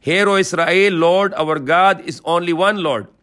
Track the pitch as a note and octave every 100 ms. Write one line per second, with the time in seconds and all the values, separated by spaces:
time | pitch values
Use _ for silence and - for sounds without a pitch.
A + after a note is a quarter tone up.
0 | - F3+ G3+ G3 F#3 E3+ E3 F3+ G3+ E3+
1 | E3 F#3 G3+ F#3+ D#3 D#3 C3+ E3 F#3+ F#3
2 | - - D#3+ E3+ F3 E3 G3 G#3 D#3+ A#2
3 | G2 _